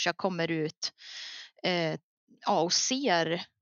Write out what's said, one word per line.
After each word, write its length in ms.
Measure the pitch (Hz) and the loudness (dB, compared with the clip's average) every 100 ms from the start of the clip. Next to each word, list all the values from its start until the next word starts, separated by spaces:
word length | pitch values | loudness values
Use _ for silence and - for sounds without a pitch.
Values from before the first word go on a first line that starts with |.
| 180 | 0
jag 100 | - | 0
kommer 340 | 196 175 165 | -2 0 0
ut, 420 | 160 156 - - - - - - - - _ | 0 -2 -4 -10 -10 -16 -14 -12 -14 -16 _
eh, 360 | 180 175 160 160 _ _ _ - | -2 0 0 -2 _ _ _ -6
ja, 200 | - 190 | 0 2
och 100 | 165 | 4
ser 680 | - - 262 277 175 160 170 - _ | 2 2 0 2 2 2 -2 -6 _